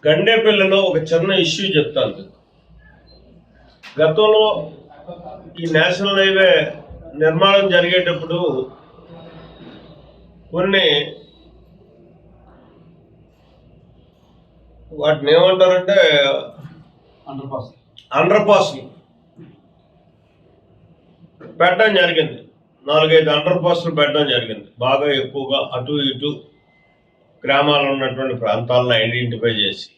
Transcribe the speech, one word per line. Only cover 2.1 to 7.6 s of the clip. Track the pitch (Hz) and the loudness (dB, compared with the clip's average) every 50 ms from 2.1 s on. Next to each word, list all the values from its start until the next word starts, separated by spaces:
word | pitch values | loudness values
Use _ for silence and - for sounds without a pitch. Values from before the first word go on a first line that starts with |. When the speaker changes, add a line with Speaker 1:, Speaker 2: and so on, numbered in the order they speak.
| - - - - - _ _ _ _ _ _ _ - - _ - _ _ _ - - _ _ _ _ - _ _ _ _ _ _ _ _ _ - - 139 | -6 -12 -18 -20 -20 _ _ _ _ _ _ _ -20 -20 _ -20 _ _ _ -20 -20 _ _ _ _ -20 _ _ _ _ _ _ _ _ _ -18 -2 0
Speaker 1:
గతంలో | 156 160 156 214 214 214 214 214 214 214 208 - - - - - - - - - - - - - - - - - - - - 170 | 2 2 4 2 4 4 4 4 4 2 0 -4 -8 -12 -16 -20 -20 -20 -20 -20 -18 -18 -18 -18 -18 -20 -20 -20 -20 -20 -14 -10
ఈ | 170 165 160 | -8 -2 0
నేషనల్ | 156 165 180 180 - 196 196 196 190 | 0 0 0 -2 -2 -4 -2 0 2
హైవే | 196 196 190 190 190 185 165 156 151 - - - - - - - - - - 143 156 | 2 2 2 4 4 4 4 4 2 -2 -8 -14 -18 -20 -20 -20 -20 -18 -6 0 0
నిర్మాణం | 160 160 170 190 196 196 196 | 0 2 2 2 4 4 4